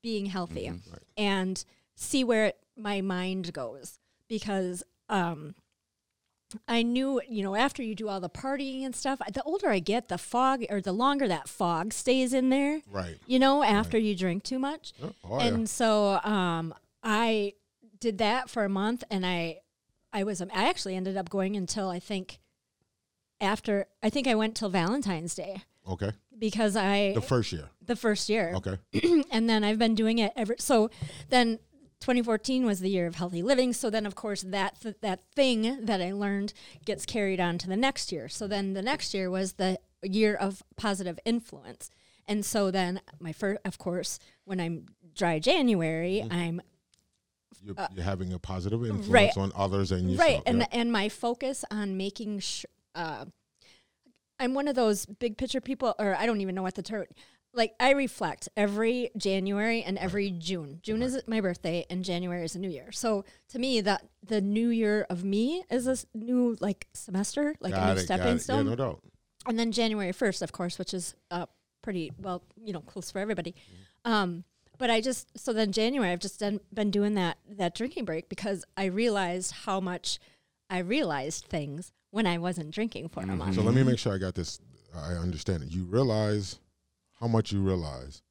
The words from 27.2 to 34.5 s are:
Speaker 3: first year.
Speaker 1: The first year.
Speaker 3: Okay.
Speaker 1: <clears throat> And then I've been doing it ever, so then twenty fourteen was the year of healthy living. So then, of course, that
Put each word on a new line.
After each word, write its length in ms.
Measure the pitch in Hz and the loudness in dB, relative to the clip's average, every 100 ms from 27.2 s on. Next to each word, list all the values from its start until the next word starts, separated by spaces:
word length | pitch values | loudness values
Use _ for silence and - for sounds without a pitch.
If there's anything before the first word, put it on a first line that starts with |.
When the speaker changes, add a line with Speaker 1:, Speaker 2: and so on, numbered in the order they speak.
Speaker 3:
first 300 | - 127 107 | 2 0 0
year. 180 | 82 71 _ - | -6 -10 _ -6
Speaker 1:
The 100 | 247 | -2
first 340 | 226 208 - | 0 0 2
year. 240 | 220 170 185 | 0 2 -2
Speaker 3:
Okay. 220 | 98 98 _ | -2 -6 _
Speaker 1:
<clears throat> 300 | - 339 339 277 | 0 4 4 4
And 180 | 269 226 | 2 4
then 140 | 220 | 4
I've 160 | 208 220 | 4 4
been 160 | 233 220 | 4 4
doing 240 | 220 233 | 4 4
it 140 | 208 - | 2 0
ever, 200 | 214 - | -2 -2
so 300 | - 240 220 - - - - | 4 4 4 0 -12 -10 2
then 300 | 247 233 226 _ _ - _ | 4 4 2 _ _ -20 _
twenty 200 | - 247 | 0 2
fourteen 440 | 233 220 220 254 240 | 4 0 2 2 2
was 140 | 196 | 2
the 80 | 185 | 0
year 180 | 190 170 | 0 0
of 80 | 165 | -2
healthy 260 | 175 170 | -4 -2
living. 300 | 190 269 254 | 2 4 4
So 160 | 233 240 | 0 0
then, 160 | 220 208 | -2 -2
of 100 | 196 | -6
course, 260 | 220 202 | -6 -6
that 360 | 190 | -4